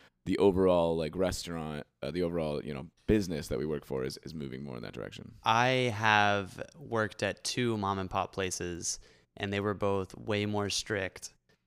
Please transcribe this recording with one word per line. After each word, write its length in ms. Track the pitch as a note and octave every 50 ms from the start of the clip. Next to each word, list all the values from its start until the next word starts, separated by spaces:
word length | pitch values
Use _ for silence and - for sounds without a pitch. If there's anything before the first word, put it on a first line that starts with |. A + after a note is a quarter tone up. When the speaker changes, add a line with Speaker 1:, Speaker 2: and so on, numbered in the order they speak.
| - - _ _ -
Speaker 1:
the 120 | - F#2+ -
overall, 580 | F#2+ G2+ F2 F#2 F#2+ F#2 F2+ F2 E2+ E2 E2
like, 180 | E2 D#2 D#2 D#2+
restaurant, 720 | F2+ F#2 F2+ F2 - - F2 E2+ E2 D#2 D#2 D2+ D2 - - _ _ -
uh, 80 | C#2+
the 120 | D2+ F2+ F2
overall, 380 | E2+ E2+ E2+ D#2 D2+ D2 C#2+ -
you 100 | - D2
know, 140 | C2 D#2+ E2+ - _ _
business 400 | - A2 A2 G2 F2+ E2+ C#2+ E2+
that 120 | - D2+ B1
we 60 | C#2+
work 180 | D#2 D2+ C#2+ -
for 180 | - C#2+ C2 B1+
is, 160 | C#2 C#2 - -
is 100 | C2+ D#2
moving 300 | D#2+ C#2+ C2 B1+ C2 C#2+
more 120 | C#2 B1
in 60 | A#1+ A1+
that 120 | G1+ -
direction. 420 | A#1 G1+ G1+ - - - - - - -
Speaker 2:
I 500 | A2+ A2 A#2 B2 B2+ C3 B2+ B2+ B2 G#2+
have 640 | G#2 A2+ A2 G#2+ G#2 G#2 G#2 G2+ G2+ G2 F#2+ G#2 - - - -
worked 460 | - C#3+ A2+ A#2 A2+ G#2+ G2+ - - G#2+
at 220 | G2 F2+ - -
two 340 | - - B2+ B2 A#2 A2+ G#2+
mom 220 | G2+ G2 G2 G2
and 100 | F#2 F#2
pop 220 | - G2 F2+ - -
places, 640 | F#2+ F#2+ F#2 - - F2 F2 E2+ E2+ - - - - - - - _ _ _ _
and 160 | - G#2 G2 G2+
they 80 | G2+
were 140 | G2+ G#2 G2+
both 440 | F2 G#2 G2+ G2 G2 F#2 - - -
way 260 | A#2 A2+ G#2 G#2 G#2
more 260 | G#2 G#2 G2+ G2+ F#2+
strict 640 | - - - - A2+ G2 F#2+ F2+ - - - - - _ _ _ _ _ _